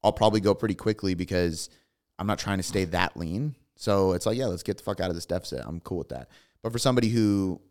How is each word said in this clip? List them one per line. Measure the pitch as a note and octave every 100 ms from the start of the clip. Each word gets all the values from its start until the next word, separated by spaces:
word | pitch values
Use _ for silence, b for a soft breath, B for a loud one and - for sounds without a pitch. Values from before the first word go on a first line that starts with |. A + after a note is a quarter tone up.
I'll | G#2
probably | - A2 G#2+
go | G2+
pretty | G2 A2 F#2+
quickly | A2 G#2+ G2
because | F2+ F2 F#2 F2 D#2+ - b b b _ -
I'm | G2+
not | G#2
trying | - G2
to |
stay | F2 G2 F2+
that | F2 F2+ -
lean. | E2 F#2 D3+ C3 _
So | _ - G2+ F#2+
it's | F2
like, | - A#2
yeah, | B2+
let's | F2
get | - G2
the |
fuck | - G2+
out | F#2
of |
this | E2+ -
deficit. | F2+ - C2+ A#1
I'm | E2+
cool | - F2+
with | C#2+
that. | B1+ C2 b b b
But | A2+
for | A#2
somebody | C#3 B2 A2+
who | A#2 G#2+ G2+ F#2+ F2+ _